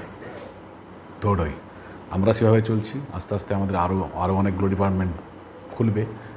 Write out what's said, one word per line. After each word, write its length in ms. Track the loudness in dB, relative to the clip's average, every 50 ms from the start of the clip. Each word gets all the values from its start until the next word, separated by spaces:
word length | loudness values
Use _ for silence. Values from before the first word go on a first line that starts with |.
| -8 -12 -14 -14 -14 -12 -12 -12 -14 -14 -14 -16 -18 -18 -18 -18 -18 -18 -18 -18 -18 -18 -10 -2
দৌড়য়। 300 | 2 2 4 4 2 0 -2 -6 -12 -16 -18 -18 -16 -16 -16 -16 -12 -4
আমরা 220 | -2 2 4 4 4
সেভাবে 280 | 6 6 8 8 6
চলছি, 380 | 6 4 2 0 0 -2 -4 -6 -8 -6 -8
আস্তে 220 | -8 -6 -4 -4
আস্তে 200 | -4 -2 -2 0
আমাদের 200 | 0 0 2 2
আরও, 340 | 2 2 2 2 0 0 -2 -2
আরও 200 | -2 0 2 2
অনেকগুলো 320 | 4 2 2 2 2 2 2
ডিপার্টমেন্ট 440 | 2 2 2 2 2 2 2 0 -2 -4 -8 -14 -16 -18 -18 -18 -18 -18 -16 -10
খুলবে, 340 | -2 2 2 2 4 2 0 -2 -6 -10 -14 -16 -16